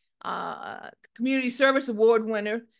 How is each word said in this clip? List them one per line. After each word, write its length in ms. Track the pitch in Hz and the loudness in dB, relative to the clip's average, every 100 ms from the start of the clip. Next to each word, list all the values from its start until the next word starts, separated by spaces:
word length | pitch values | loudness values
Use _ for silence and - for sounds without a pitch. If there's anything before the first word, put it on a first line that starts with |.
| _ _ | _ _
uh, 680 | - 180 175 - - - - - _ - | -10 -8 -8 -10 -12 -14 -16 -20 _ -6
Community 340 | 247 269 254 | -2 0 -2
Service 380 | 240 269 269 269 | 2 2 4 0
Award 340 | 208 220 233 | 4 6 6
winner, 440 | 220 220 208 233 233 _ | 2 -4 -4 -6 -8 _